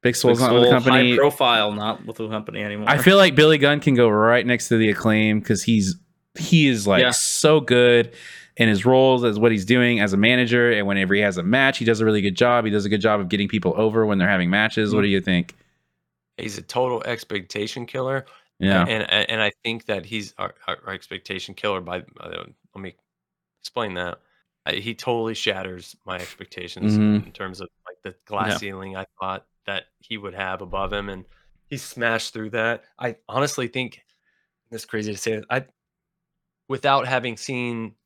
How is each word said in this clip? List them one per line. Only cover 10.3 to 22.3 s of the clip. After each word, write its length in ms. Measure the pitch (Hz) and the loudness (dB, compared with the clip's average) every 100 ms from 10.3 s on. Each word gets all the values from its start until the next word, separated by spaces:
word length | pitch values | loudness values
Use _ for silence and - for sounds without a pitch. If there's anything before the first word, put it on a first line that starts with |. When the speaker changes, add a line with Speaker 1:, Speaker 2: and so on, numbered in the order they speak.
| 123 123 120 120 | 4 2 2 4
Speaker 1:
and 140 | 107 101 | 2 0
whenever 300 | 98 92 98 | 0 2 2
he 60 | |
has 160 | 104 90 | 2 0
a 40 | |
match, 360 | 87 123 135 135 | 0 2 2 0
he 60 | 113 | 0
does 140 | 110 | 2
a 40 | 110 | 2
really 160 | 107 | 2
good 140 | 98 90 | 0 2
job. 300 | 123 123 110 | 2 4 2
He 40 | |
does 160 | 104 101 | -2 0
a 40 | |
good 120 | 104 | 0
job 180 | 110 107 | 2 0
of 80 | 92 | 0
getting 200 | 101 101 | -2 -2
people 260 | 107 90 92 | -2 -2 0
over 300 | 110 113 107 | 0 2 0
when 140 | 101 | 2
they're 100 | 92 | 2
having 220 | 98 87 | 2 0
matches. 420 | 98 107 113 107 | 0 0 0 0
What 60 | 104 | 0
Speaker 2:
Mm. 60 | 101 | 2
Speaker 1:
do 40 | |
you 120 | 98 | 0
think? 340 | 92 90 87 - _ _ _ _ _ _ _ - | 0 -2 -2 -10 _ _ _ _ _ _ _ -14
Speaker 3:
He's 180 | 117 101 | -12 -12
a 20 | |
total 400 | 90 120 127 120 | -8 -4 -2 -2
expectation 840 | - 117 - 104 90 107 104 - 117 | -6 -8 -8 -10 -8 -8 -8 -8 -10
killer. 400 | 131 127 135 131 _ _ _ | -8 -6 -6 -8 _ _ _
Speaker 1:
Yeah. 220 | 95 95 | 0 2
Speaker 3:
And, 260 | 87 110 - | 0 -2 0
and, 160 | 104 - | 0 0
and 140 | 113 | -2
I 120 | 107 - | -4 -4
think 220 | 117 113 - | -8 -8 -6
that 180 | 101 87 | -8 -6
he's 300 | 110 98 - | -10 -10 -10
our, 160 | 95 - - | -12 -10 -12
our, 100 | - - | -10 -10
our 80 | |
expectation 640 | 95 - 95 - 95 - 95 | -14 -12 -16 -12 -12 -12 -8
killer 260 | 107 95 | -6 -6
by, 220 | 87 90 - - | -6 -12 -12 -20
uh, 240 | 85 | -16